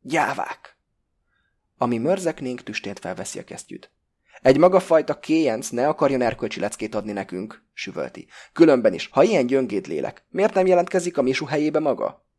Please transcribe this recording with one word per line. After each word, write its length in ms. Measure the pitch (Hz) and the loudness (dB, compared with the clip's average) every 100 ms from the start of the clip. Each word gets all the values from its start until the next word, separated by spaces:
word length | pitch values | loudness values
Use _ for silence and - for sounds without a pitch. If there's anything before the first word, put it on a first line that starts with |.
„Gyávák!” 760 | - 156 147 - - - - _ _ _ _ _ _ _ _ _ _ _ | -4 -2 -2 -2 -8 -10 -18 _ _ _ _ _ _ _ _ _ _ _
A 100 | 123 | -2
mi 120 | 117 | -2
mörzeknénk 640 | 127 190 175 156 131 123 | 0 -2 -2 -6 -8 -10
tüstént 360 | - 104 - 101 | -10 -10 -10 -10
felveszi 400 | 85 92 85 - | -10 -10 -10 -12
a 60 | |
kesztyűt. 480 | - - - - - _ _ _ _ - | -14 -18 -16 -18 -20 _ _ _ _ 0
„Egy 160 | 131 139 | 4 6
maga 220 | 175 185 | 6 4
fajta 380 | - 160 147 147 | 4 2 2 -6
kéjenc 500 | - 160 151 113 - | 0 2 2 -2 -4
ne 200 | 120 139 | -2 0
akarjon 340 | 156 143 131 | 2 0 2
erkölcsi 380 | 120 110 113 - | 0 -2 -8 -4
leckét 340 | 104 - 107 | -6 -6 -8
adni 180 | 107 104 | -6 -6
nekünk”, 520 | 101 95 92 107 - _ | -8 -8 -10 -10 -14 _
süvölti. 560 | - - 87 65 - - - - | -14 -12 -8 -8 -10 -20 -20 -18
„Különben 400 | - 160 131 110 | 4 6 6 2
is, 160 | 90 - | 0 -4
ha 100 | - | 2
ilyen 240 | 139 196 123 | 4 4 2
gyöngéd 400 | 135 123 98 90 | 0 0 -4 -4
lélek, 380 | 78 58 - _ | -6 -6 -10 _
miért 260 | 175 208 | -2 0
nem 120 | 196 185 | 2 4
jelentkezik 520 | 180 180 190 175 165 | 4 2 -2 -2 0
a 40 | |
Misu 240 | 127 131 151 | 0 0 -2
helyébe 320 | 147 151 151 | -2 0 0
maga?” 480 | 156 123 53 - _ | 0 -2 -4 -8 _